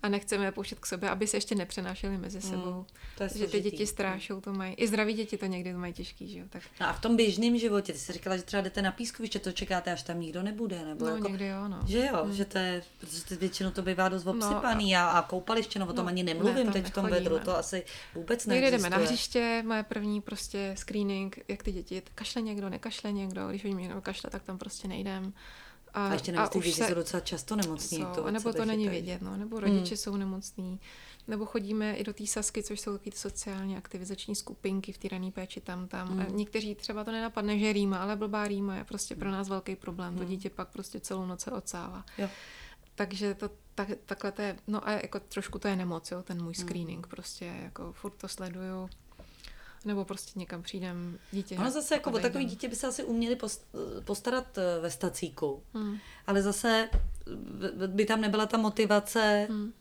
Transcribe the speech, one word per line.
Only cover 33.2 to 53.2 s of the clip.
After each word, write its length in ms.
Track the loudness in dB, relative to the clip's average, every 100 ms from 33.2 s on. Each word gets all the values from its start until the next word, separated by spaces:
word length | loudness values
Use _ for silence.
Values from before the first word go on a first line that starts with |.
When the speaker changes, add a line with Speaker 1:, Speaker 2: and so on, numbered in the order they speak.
| -8 -6 -6 -4 -4 -4
Speaker 1:
aktivizační 580 | -6 -10 -8 -8 -4
skupinky 580 | -6 -6 -6 -2 -2 -4
v 60 | -8
té 100 | -6
rané 220 | -4 -6
péči 300 | -6 -8 -10
tam, 280 | -8 -8 -6
tam. 200 | -6 -2
Speaker 2:
Hmm. 120 | -2
Speaker 1:
A 40 | 0
někteří 440 | 0 -2 -2 -4
třeba 300 | -6 -6 -4
to 80 | -4
nenapadne, 460 | -4 -2 -2 2 4
že 80 | 4
je 60 |
rýma, 260 | 4 4 2
ale 180 | 0 -2
blbá 320 | 0 0 0
rýma 280 | 0 -2 -2
je 80 |
prostě 300 | -6 -6 -6 -4
pro 120 | -2
Speaker 2:
Hmm. 100 | -2
Speaker 1:
nás 100 | -2
velký 280 | -2 -4 -8
problém. 380 | -6 -6 -4
To 60 | -4
Speaker 2:
Hmm. 80 | -2
Speaker 1:
dítě 200 | -2 -4
pak 180 | -6 -8
prostě 320 | -8 -10 -8
celou 260 | -6 -4 -4
noc 140 | -4
se 100 | -6
odsává. 540 | -6 -6 -8 -8 -10 -12 -4
Speaker 2:
Jo. 100 | -4 -4 -16 -16 -18 -18 -20
Speaker 1:
Takže 400 | -4 -4 0 0
to 160 | 0 -4 -8 -12
tak, 140 | -6 -4 -4 -6
takhle 260 | -4 -4
to 100 | -2
je, 140 | -2 -4 -2
no 220 | -2 0
a 40 |
jako 280 | -2 -2 -6
trošku 380 | -6 -6 -6 -2
to 100 | 0
je 80 | 2
nemoc, 340 | 0 -2 -4
jo, 120 | -8
ten 140 | -6 -4
můj 120 | -4 -4
Speaker 2:
Hmm. 80 | -4
Speaker 1:
screening 400 | -4 -4 -6 -10
prostě, 380 | -12 -12 -10 -10 -8
jako 300 | -10 -10 -10
furt 180 | -8 -12 -10
to 120 | -10
sleduju. 600 | -8 -8 -6 -6 -6 -8 -12 -20 -20 -20 -16 -16 -16 -16 -10
Nebo 200 | -2 -2
prostě 340 | -2 -6 -8 -8
někam 240 | -6 -8
přijdem, 560 | -6 -6 -4 -4 -6 -8 -6
dítě 240 | -4 -4 0
Speaker 2:
Ono 120 | 0
zase 240 | 0 2
jako 160 | 2 4
o 20 |
Speaker 1:
odejdem. 200 | 2 2
Speaker 2:
takový 120 | 2
dítě 240 | -2 -2 -4
by 80 | -2
se 100 | -2
asi 180 | -2
uměli 320 | 0 2